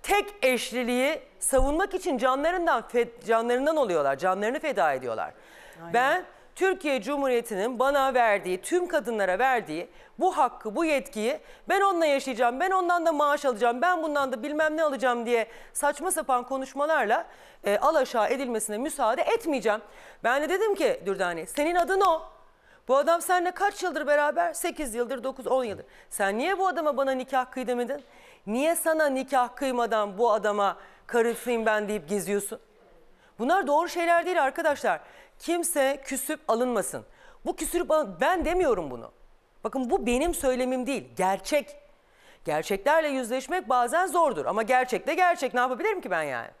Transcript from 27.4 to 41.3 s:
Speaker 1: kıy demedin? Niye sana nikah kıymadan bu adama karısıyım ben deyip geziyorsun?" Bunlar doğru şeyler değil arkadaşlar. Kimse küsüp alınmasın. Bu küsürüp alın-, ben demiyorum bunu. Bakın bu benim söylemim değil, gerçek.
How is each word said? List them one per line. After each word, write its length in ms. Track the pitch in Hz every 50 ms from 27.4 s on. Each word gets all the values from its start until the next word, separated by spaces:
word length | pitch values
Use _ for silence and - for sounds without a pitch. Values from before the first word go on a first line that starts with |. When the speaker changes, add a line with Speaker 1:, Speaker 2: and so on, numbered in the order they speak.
| 254 254
Speaker 1:
kıy 160 | - 262 254
demedin? 360 | 226 247 240 240 220 277 285 247 - - - - - - _ _
Niye 280 | 196 214 247 285 320 339
sana 300 | 330 - 330 320 311 311
nikah 500 | 285 262 262 262 262 277 254 247 233 247
kıymadan 640 | - 285 269 247 247 240 220 220 220 208 208 190
bu 140 | 185 240 233
adama 460 | 208 220 190 214 202 208 202 196 170 - - - - - -
karısıyım 580 | - - 233 226 233 233 233 - 240 247 226 226
ben 220 | 220 214 214 214
deyip 220 | 196 214 208 156 147
geziyorsun?" 500 | 202 202 170 175 202 202 202 - 226 - _ _ _ _ _ - - - - - - _ _ _ _ -
Bunlar 280 | 214 262 339 392 359
doğru 220 | 262 285 302 339 330
şeyler 360 | - 349 339 339 339 339 330
değil 180 | 349 370 339 285
arkadaşlar. 560 | 262 269 - 330 311 285 - - 220 175 156 - - - - - - _ -
Kimse 600 | - - 339 349 339 - - 302 269 269 277 277 -
küsüp 340 | - 269 - - - 302 - -
alınmasın. 580 | - 226 233 247 254 240 220 175 - - 127 107 - - - - - - - -
Bu 100 | 330 359
küsürüp 360 | - 330 - - 349 349 -
alın-, 260 | 311 311 294 196 185 160
ben 240 | 254 302 370 359 302
demiyorum 460 | - 349 - 359 294 226 185 165 143
bunu. 200 | 123 117 113 117 _ _ - - - _ _ _ _ _ -
Bakın 260 | 220 - 269 254 233
bu 160 | 320 - 247
benim 280 | 226 240 247 294 349 330
söylemim 540 | - - 262 254 247 254 247 254 254 247
değil, 220 | 240 277 214 127 - -
gerçek. 580 | - 185 185